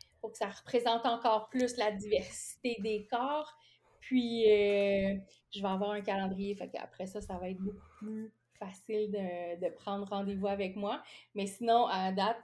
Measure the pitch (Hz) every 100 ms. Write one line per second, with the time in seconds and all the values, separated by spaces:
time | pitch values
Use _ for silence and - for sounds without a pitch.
0 | - _ 214 - 196 - - 247 233 233
1 | 240 233 240 220 220 254 247 247 214 196
2 | 208 208 - - - - 247 226 220 214
3 | 208 240 269 302 302 - _ _ _ _
4 | - 254 233 233 220 208 202 202 202 196
5 | 196 196 196 - _ 202 196 190 202 208
6 | 202 196 190 190 202 196 180 - - -
7 | 190 208 202 180 185 190 190 202 - -
8 | 214 220 220 - _ - 190 190 - 214
9 | 214 202 185 175 175 175 180 - - 202
10 | 196 202 196 196 196 202 190 202 202 285
11 | - - - 202 196 - 233 233 240 190
12 | 185 190 196 226